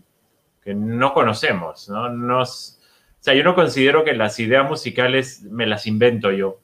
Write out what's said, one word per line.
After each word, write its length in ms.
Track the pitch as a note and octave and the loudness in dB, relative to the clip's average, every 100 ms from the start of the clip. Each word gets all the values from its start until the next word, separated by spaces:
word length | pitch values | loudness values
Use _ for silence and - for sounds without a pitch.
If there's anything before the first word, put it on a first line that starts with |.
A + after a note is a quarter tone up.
| - _ _ _ _ _ | -14 _ _ _ _ _
que 100 | G2+ | -8
no 400 | G2+ A2 A#2 C3+ | -6 -4 0 0
conocemos, 760 | D#3 A#2+ G#2+ D3+ G2+ E2 - - | 2 0 0 -2 -2 -6 -12 -12
¿no? 180 | G#2 A#2+ | -8 -8
No 360 | A#2+ A#2+ B2+ | -6 -2 -2
s-, 340 | B2+ - - - | -2 -6 -18 -20
o 440 | _ _ _ _ | _ _ _ _
sea, 100 | - C3+ | 0 2
yo 80 | |
no 100 | D#3+ | 4
considero 500 | F3+ D#3 A#2 C3+ D#3 | 4 2 2 4 4
que 100 | D#3 | 2
las 260 | A#2+ G#2+ A2 | 0 -2 -2
ideas 280 | A2+ C3+ C#3 | 2 2 2
musicales 760 | D#3 A#2+ G#2+ B2+ C3 C3 - | -2 -6 -2 0 0 -2 -8
me 240 | G2 A2+ A2 | -12 -6 -4
las 180 | G#2+ A2+ | -4 -2
invento 460 | G#2+ A#2+ A#2 G2+ | 2 2 2 0
yo. 280 | G2 G2 F#2+ | 0 -2 -6